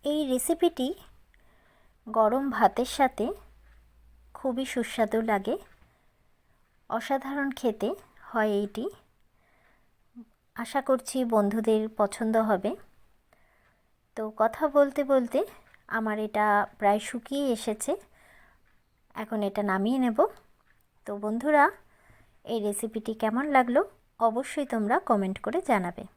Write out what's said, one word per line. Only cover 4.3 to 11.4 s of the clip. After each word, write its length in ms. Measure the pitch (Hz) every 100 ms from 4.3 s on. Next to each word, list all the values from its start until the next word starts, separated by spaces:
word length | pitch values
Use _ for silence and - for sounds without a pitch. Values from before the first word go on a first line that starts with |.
| -
খুবই 300 | 269 247 262
সুস্বাদু 540 | 254 226 - 220 226
লাগে, 340 | 226 208 196 349 - _ _ _ _ _ _ _ _ _ _ _ _
অসাধারণ 600 | - - 269 269 285 277 262
খেতে 300 | 240 220 214 392 - _ -
হয় 220 | 233 214 202
এইটি। 260 | 208 214 311 - _ _ _ _ _ _ _ _ _ _ _ 240 226 _ _ -
আশা 260 | 233 277
করছি 360 | 277 262 - 262 240
বন্ধুদের 560 | 220